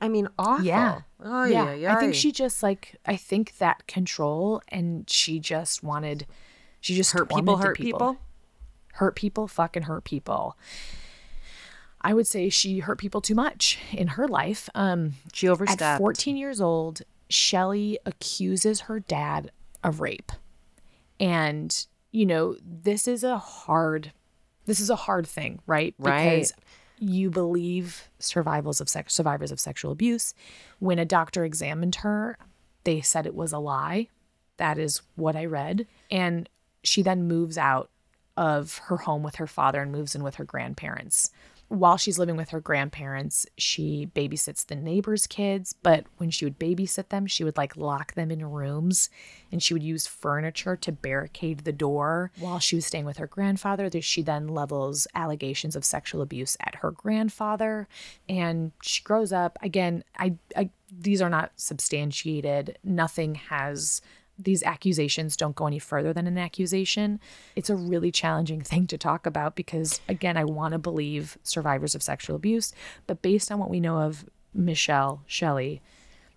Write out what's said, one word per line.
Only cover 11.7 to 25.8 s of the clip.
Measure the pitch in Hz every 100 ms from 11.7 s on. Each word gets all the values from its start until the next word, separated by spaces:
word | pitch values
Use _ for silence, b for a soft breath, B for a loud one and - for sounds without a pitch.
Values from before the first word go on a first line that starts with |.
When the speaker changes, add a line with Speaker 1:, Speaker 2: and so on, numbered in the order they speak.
| B B B
Speaker 2:
I | 185
would | 220 220
say | 202 180
she | - 190 190
hurt | 160 208
people | 202 208
too | -
much | 214 294 - - - -
in | 196 175
her | 143 285
life. | 160 160 214 -
Um, | - 196 175 156 131 -
Speaker 1:
She | - 185
overstepped. | 175 196 185
Speaker 2:
at | 156 143
fourteen | 208 226 294 277
years | 277 233
old, | 175 165 160 160 - _ -
Shelley | - - 185 185 208 208 208 196
accuses | - - - 185 185 214 214
her | - 220
dad | - 147 147 151 147 - - -
of | 175 156
rape. | - - - - - - _ _ b b b -
And, | 190 165 156 151 160 - - _ _
you | 220 196
know, | 160 175 -
this | 175 165 190 208 247
is | 240
a | 254 226
hard, | - - - 160 160 156 151 - _ _ _ _ -
this | 202
is | 202
a | 220
hard | - 190 160
thing, | - - - -
right? | 151